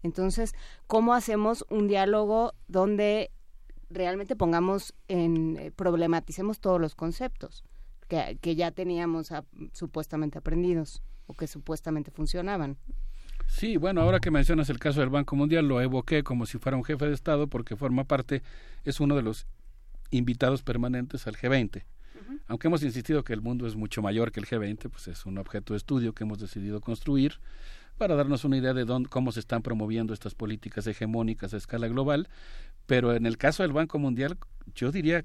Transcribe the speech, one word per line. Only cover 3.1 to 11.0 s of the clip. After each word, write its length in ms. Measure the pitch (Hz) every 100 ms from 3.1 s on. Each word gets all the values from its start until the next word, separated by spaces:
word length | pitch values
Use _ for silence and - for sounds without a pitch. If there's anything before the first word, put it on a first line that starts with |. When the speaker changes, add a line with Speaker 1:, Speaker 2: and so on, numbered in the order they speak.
| 214 - - - - - - -
Speaker 1:
realmente 440 | 170 180 190 202 220
pongamos 580 | 175 170 180 196 - - -
en, 500 | 180 170 165 160 160
eh, 120 | 151
problematicemos 920 | - 180 170 170 165 - 160 202 220
todos 200 | 196 180
los 140 | 160
conceptos 720 | - - - 254 - - - - - - - -
que, 300 | 160 - 123
que 160 | 170 160
ya 140 | 170
teníamos 600 | 165 180 170 170 165 156
ap-, 140 | 156 - - -
supuestamente 680 | - 160 156 156 156 151 -
aprendidos 640 | - 165 180 170 156 -